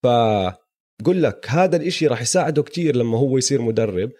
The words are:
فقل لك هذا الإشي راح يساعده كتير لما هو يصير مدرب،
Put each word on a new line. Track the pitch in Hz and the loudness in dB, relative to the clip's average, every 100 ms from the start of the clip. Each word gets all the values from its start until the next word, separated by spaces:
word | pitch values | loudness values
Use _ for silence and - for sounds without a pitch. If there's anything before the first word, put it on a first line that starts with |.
فقل | 127 120 113 104 92 92 _ _ _ - 110 185 | 0 2 2 2 -2 -6 _ _ _ -6 -2 2
لك | 143 - - | 0 -2 -2
هذا | 143 185 170 | 0 2 0
الإشي | 151 - 156 | -2 -2 0
راح | 117 | 0
يساعده | 120 185 156 147 | -2 0 0 0
كتير | 147 - 165 127 | -2 -2 0 0
لما | 117 113 | 0 0
هو | 139 131 | 0 0
يصير | 127 139 | 0 0
مدرب، | 117 113 113 90 107 | 0 0 -2 -2 -6